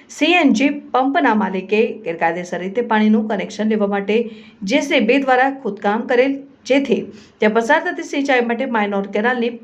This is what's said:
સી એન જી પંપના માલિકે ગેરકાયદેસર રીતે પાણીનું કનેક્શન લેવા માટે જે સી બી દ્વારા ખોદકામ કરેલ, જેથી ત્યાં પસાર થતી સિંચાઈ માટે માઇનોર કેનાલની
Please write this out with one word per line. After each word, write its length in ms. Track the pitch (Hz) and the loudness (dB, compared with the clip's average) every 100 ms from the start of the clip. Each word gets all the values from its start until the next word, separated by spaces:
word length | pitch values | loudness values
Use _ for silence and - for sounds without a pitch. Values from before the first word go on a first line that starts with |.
| - | -14
સી 160 | - 311 | -2 2
એન 280 | 359 294 | 4 4
જી 160 | 214 285 | 4 2
પંપના 680 | 294 - 247 269 277 277 214 | 0 -2 0 2 2 2 2
માલિકે 520 | 190 185 185 208 226 - - | 0 -4 -2 0 0 -2 -8
ગેરકાયદેસર 540 | 165 170 170 175 180 | -2 -2 -2 -6 -6
રીતે 220 | 185 196 | -6 -4
પાણીનું 460 | 233 220 214 214 214 | 0 2 4 2 0
કનેક્શન 420 | 208 175 - 214 | -4 -6 -4 -2
લેવા 180 | 214 202 | 0 0
માટે 440 | 202 196 220 233 - - - | -2 0 -2 -2 -8 -20 -12
જે 180 | 190 277 | -2 0
સી 180 | 285 302 | 2 0
બી 180 | 220 277 | 2 2
દ્વારા 340 | 262 254 269 | 2 2 2
ખોદકામ 520 | 277 233 208 202 214 233 | -2 -8 -4 -2 -2 0
કરેલ, 280 | 240 269 277 - _ - | 2 2 0 -8 _ 0
જેથી 360 | 277 277 190 - - - - | 0 2 -2 -4 -14 -16 -2
ત્યાં 180 | 214 214 | 0 2
પસાર 240 | 226 311 | 2 2
થતી 240 | 339 349 | 0 -8
સિંચાઈ 380 | 330 294 277 254 | -6 -4 0 0
માટે 240 | 233 226 269 | 0 -2 -2
માઇનોર 420 | 233 202 202 196 | -2 0 -2 -2
કેનાલની 420 | 208 233 247 233 233 | -2 0 0 -2 -4